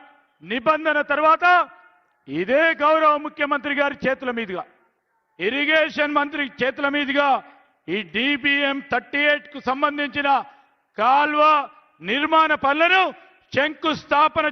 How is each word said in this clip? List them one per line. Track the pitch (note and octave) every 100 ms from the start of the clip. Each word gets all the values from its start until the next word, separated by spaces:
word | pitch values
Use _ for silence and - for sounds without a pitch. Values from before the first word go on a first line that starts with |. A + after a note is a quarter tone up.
| - _ _ _
నిబంధన | D#3+ B3 D#4 D#4 D#4 D4 C#4+
తర్వాత | C#4+ D#4 D#4+ F4 F4+ C#4+ - _ _ _ _ -
ఇదే | D3+ F#3+ C#4 E4 D#4+
గౌరవ | D4 D#4+ D#4 D4 D4+
ముఖ్యమంత్రి | D4+ D4 C#4+ D4 C#4
గారి | C#4+ C4+ B3
చేతుల | C4+ B3+ A#3
మీదుగా, | G3+ F3 - _ _ _ _ _ _ -
ఇరిగేషన్ | F#3+ C#4 D4 D#4 D4+ D4+ D4 D4
మంత్రి | C#4+ D4+ C4+ -
చేతుల | B3+ C4 C#4+ C#4+
మీదుగా | C4+ C#4 C#4+ A3+ - - _ _ -
ఈ | G3+ F3 G3
డీబీఎం | C4+ C#4+ C#4 C#4+ C#4 C#4 -
థర్టీ | B3 B3 C#4+ D4
ఎయిట్కు | D4 D4 C#4 B3
సంబంధించిన | C4+ D4 D4 C#4+ C#4+ C#4+ C4 - _ _ _ _ -
కాల్వ | A#3 C#4+ D4+ D4+ D4+ D4+ B3+ - _ _ F3
నిర్మాణ | C4+ D#4 D#4+ D#4 D4 C4+
పనులను | D4 E4+ F#4+ E4+ - - _ _ B3
శంకుస్థాపన | D4+ D4+ D#4+ C#4+ - D4 D#4 D#4 D4+